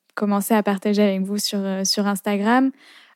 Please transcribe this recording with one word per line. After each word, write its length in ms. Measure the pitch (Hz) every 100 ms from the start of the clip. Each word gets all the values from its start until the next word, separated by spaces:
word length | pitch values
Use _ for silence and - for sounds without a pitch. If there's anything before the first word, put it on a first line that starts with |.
| _ -
commencé 380 | 208 202 202
à 100 | 220
partager 400 | 202 196 208 202
avec 180 | 208 190
vous 160 | 190 208
sur, 220 | - 202
euh, 220 | 196 190
sur 240 | 185 - 202
Instagram. 640 | 196 208 202 208 254 269 - - - -